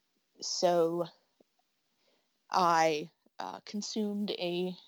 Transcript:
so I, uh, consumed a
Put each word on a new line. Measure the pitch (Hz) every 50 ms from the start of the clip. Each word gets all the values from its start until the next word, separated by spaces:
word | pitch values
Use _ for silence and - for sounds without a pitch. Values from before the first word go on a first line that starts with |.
| _ _ _ _ _ _ _ -
so | - - - - 185 175 175 175 165 165 170 175 170 165 - _ _ _ _ _ _ _ _ _ _ _ _ _ _ _ _ _ _ _ _ _ _ _ _ _ _ -
I, | - 185 180 170 170 165 160 160 156 147 165 165 _ _ _ _ _ -
uh, | 95 92 - -
consumed | - - - 208 202 - - 220 214 208 202 202 208 190
a | - - 180 175 175 175 180 180 180 - -